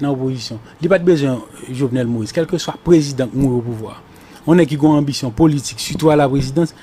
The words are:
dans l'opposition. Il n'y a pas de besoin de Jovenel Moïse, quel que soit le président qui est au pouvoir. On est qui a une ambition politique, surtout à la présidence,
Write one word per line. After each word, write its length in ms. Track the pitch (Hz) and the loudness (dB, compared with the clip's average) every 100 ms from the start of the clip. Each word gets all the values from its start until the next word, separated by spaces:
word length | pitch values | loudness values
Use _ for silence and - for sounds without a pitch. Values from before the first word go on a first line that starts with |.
dans 80 | 143 | -4
l'opposition. 500 | 135 131 131 110 110 - - | -2 -4 -6 -8 -12 -16 -6
Il 20 | |
n'y 60 | 170 | 0
a 20 | |
pas 80 | 185 | 2
de 60 | |
besoin 360 | 175 165 139 123 - - - | 4 2 2 -2 -8 -18 -12
de 60 | |
Jovenel 320 | 127 135 127 120 | -4 -2 0 -2
Moïse, 240 | 117 107 | -2 -4
quel 140 | - 160 | -4 -4
que 120 | 170 | -4
soit 160 | - | -6
le 60 | - | -6
président 420 | - 170 143 131 123 | 2 2 2 -4 -4
qui 100 | 127 | 0
est 60 | 135 | 0
au 140 | 123 | 0
pouvoir. 420 | 117 113 107 - - - - - - | -2 -8 -10 -14 -20 -20 -20 -10 2
On 120 | 175 | 4
est 80 | 156 | 4
qui 80 | |
a 40 | 147 | 2
une 80 | 156 | 2
ambition 440 | 147 143 131 131 | 4 0 -4 -6
politique, 480 | 113 160 147 117 113 | 2 2 2 -4 -10
surtout 300 | - 147 156 | -8 0 2
à 60 | 151 | 4
la 120 | 139 | 2
présidence, 460 | 139 131 139 165 - | 0 -2 -2 -2 -6